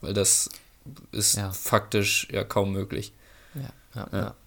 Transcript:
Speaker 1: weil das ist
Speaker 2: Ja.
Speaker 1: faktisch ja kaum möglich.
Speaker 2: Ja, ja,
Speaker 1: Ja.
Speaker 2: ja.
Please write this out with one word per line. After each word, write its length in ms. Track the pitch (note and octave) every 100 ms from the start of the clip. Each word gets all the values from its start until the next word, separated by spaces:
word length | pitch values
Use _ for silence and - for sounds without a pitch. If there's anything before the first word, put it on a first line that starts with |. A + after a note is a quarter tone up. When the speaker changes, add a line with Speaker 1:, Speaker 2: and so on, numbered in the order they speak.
Speaker 1:
weil 120 | -
das 360 | G2+ F#2+ - - - - _ - - -
ist 240 | G#2+ G#2 -
Speaker 2:
Ja. 160 | G2
Speaker 1:
faktisch 760 | F#2+ - A2 G#2+ G#2+ G2 - -
ja 120 | G2+
kaum 280 | - - G2
möglich. 400 | G2 G2 A2+ G#2 - - - -
Speaker 2:
Ja, 60 | - C#3 - -
ja, 140 | - -
Speaker 1:
Ja. 60 | G2+
Speaker 2:
ja. 160 | G2 -